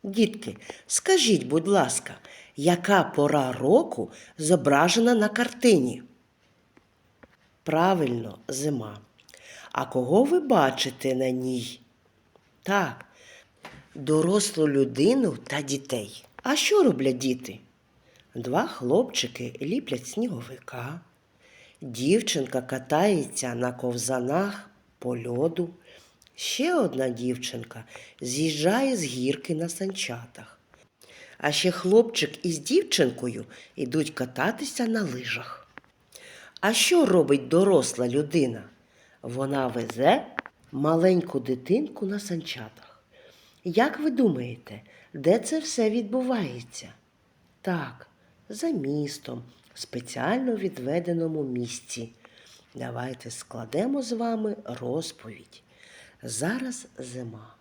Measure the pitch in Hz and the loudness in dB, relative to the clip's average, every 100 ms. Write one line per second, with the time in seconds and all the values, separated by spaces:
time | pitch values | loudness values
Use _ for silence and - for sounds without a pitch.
0 | 196 196 220 - - - - - - - | -4 2 2 0 -12 -12 -16 -18 -4 -2
1 | - 370 240 175 123 156 165 196 127 - | 4 4 6 2 4 0 4 4 4 0
2 | - - - - - - 151 175 180 196 | -6 -16 -20 -20 -18 0 2 2 4 4
3 | 147 - 147 143 127 123 131 226 320 - | 4 2 4 4 0 0 4 4 4 -6
4 | - - - - 156 175 139 139 175 233 | -8 -10 -20 -6 2 4 6 6 6 4
5 | 233 233 208 214 240 - 247 196 127 104 | 4 4 2 0 -2 4 6 6 4 -4
6 | - _ _ _ _ _ _ _ _ _ | -12 _ _ _ _ _ _ _ _ _
7 | _ _ - _ _ _ - 156 180 185 | _ _ -20 _ _ _ -2 2 4 4
8 | 139 120 113 - - 135 147 135 107 101 | 2 -2 -6 -12 -10 -4 -2 -2 -6 -14
9 | - _ _ - - - - - 131 131 | -20 _ _ -20 -20 -20 -8 -6 -2 -2
10 | 127 185 285 359 294 214 135 - 135 123 | 4 4 6 4 6 6 6 2 -4 -2
11 | 135 131 131 127 127 127 113 - _ _ | -2 0 0 0 -2 -4 -6 -14 _ _
12 | _ _ _ _ _ _ - 196 160 117 | _ _ _ _ _ _ -2 0 0 -6
13 | - _ - - _ _ - - - 156 | -20 _ -20 -20 _ _ -20 -20 -20 -10
14 | 135 156 170 208 196 - 151 139 131 120 | 0 2 4 2 0 2 2 4 2 4
15 | 165 269 220 117 - 139 139 139 135 123 | 4 4 2 -2 -6 -6 -4 -6 -4 -6
16 | 101 - - - - 294 - 415 294 131 | -6 -16 -20 -10 -2 0 4 6 6 4
17 | 135 123 131 127 - 98 _ _ _ _ | 0 0 -2 -4 -6 -16 _ _ _ _
18 | _ _ _ 120 120 151 233 - 123 170 | _ _ _ -10 -2 -2 -2 -4 0 2
19 | 254 - 127 - 123 123 139 233 - 123 | 2 -4 -6 -8 -12 -8 -4 -4 -4 -8
20 | - - 233 135 117 127 - 127 120 170 | -6 -6 -4 -6 -10 -16 -14 -12 -10 -12
21 | _ _ _ _ _ - - _ 135 117 | _ _ _ _ _ -20 -20 _ -12 -4
22 | 135 214 - 160 131 131 127 131 127 151 | 2 2 2 -2 -2 -4 -4 -8 0 2
23 | 202 185 135 - 127 120 123 123 127 120 | 4 2 0 -6 -6 -2 -4 -2 -4 -4
24 | 113 131 123 160 202 196 - _ _ _ | -2 -2 0 0 0 -6 -16 _ _ _
25 | 123 123 117 120 160 165 170 - - - | -8 -6 -4 -2 -2 -2 -6 -8 -20 -20
26 | _ _ _ - - - 302 349 190 127 | _ _ _ -12 -8 -2 0 2 0 0
27 | 131 120 123 123 127 117 113 117 - - | -4 -2 -4 -4 -6 -10 -12 -16 -16 -20
28 | - _ 123 131 160 147 160 226 269 240 | -20 _ -6 -2 -2 0 0 2 0 0
29 | 147 123 127 143 - 156 170 - 190 190 | -4 -4 -2 -4 -4 -4 -4 -6 -8 -6
30 | - 120 117 - - - _ _ _ _ | -8 -8 -14 -20 -20 -20 _ _ _ _
31 | - - - - 147 147 180 175 185 214 | -20 -20 -20 -4 -2 2 0 0 6 6
32 | 226 - 156 - 180 160 - 320 - - | 6 0 -4 -4 -4 -4 2 0 2 2
33 | 131 123 123 110 110 - - - 131 147 | 2 0 -6 -8 -12 -18 -18 -8 -2 -2
34 | 147 - 127 - 160 - 294 - 233 226 | -2 -4 -8 -2 -2 -2 -8 -4 -2 0
35 | 180 123 123 123 - - - - _ _ | -2 -6 -6 -8 -10 -16 -18 -20 _ _
36 | _ - - - - - 196 233 - 349 | _ -20 -20 -20 -20 -2 0 2 4 6
37 | 262 180 139 143 127 160 196 170 123 - | 6 6 6 2 4 4 6 6 4 -2
38 | 123 131 147 170 131 113 98 _ _ _ | -2 0 0 2 0 -2 -14 _ _ _
39 | _ _ - 123 135 139 127 120 113 107 | _ _ -10 -6 -2 0 0 -2 -6 2
40 | 143 214 - - - _ _ 135 151 165 | 4 4 0 -12 -12 _ _ -2 2 4
41 | 185 180 - 139 120 127 127 214 302 - | 6 4 2 -4 -4 -6 0 0 0 -6
42 | 190 202 202 170 - 131 110 - - _ | -6 -6 -6 -8 -8 -12 -14 -18 -20 _
43 | _ _ - _ _ _ 185 170 277 302 | _ _ -20 _ _ _ -2 2 2 0
44 | 302 247 233 135 123 117 - 107 - - | -2 2 2 2 -6 -10 -16 -18 -20 -20
45 | _ 151 147 226 - 320 311 - 220 226 | _ -2 2 2 2 -4 -4 -2 0 0
46 | 202 254 254 240 156 123 123 - - - | -2 -4 -2 -2 -4 -8 -14 -16 -18 -20
47 | _ _ _ _ _ _ - 170 131 120 | _ _ _ _ _ _ -4 -4 -6 -14
48 | - _ _ _ _ 214 330 247 135 147 | -20 _ _ _ _ -6 -4 -2 -2 -2
49 | 143 - - 123 123 _ _ - - 127 | -4 -8 -12 -12 -14 _ _ -18 -12 -12
50 | 123 127 139 240 254 220 190 147 127 165 | -10 -4 -2 0 -2 -2 -4 -6 -2 -2
51 | 170 170 165 156 135 123 120 - - 120 | -2 -2 -2 -2 -4 -4 -6 -8 -12 -12
52 | 117 _ - _ - - _ 123 123 120 | -12 _ -20 _ -20 -20 _ -12 -10 -8
53 | 127 123 117 - - 113 113 147 233 277 | -8 -10 -14 -14 -14 -14 -6 -2 -2 -2
54 | 233 233 233 226 214 214 - 120 123 143 | -4 -4 -2 -2 -4 -6 -10 -8 -4 -4
55 | 165 - 113 104 - - _ _ - - | -6 -14 -18 -18 -20 -20 _ _ -20 -20
56 | - _ 120 117 160 247 262 247 - - | -20 _ -10 -4 -4 -4 -6 -10 -14 -16
57 | 127 123 117 110 110 _ | -14 -12 -12 -14 -20 _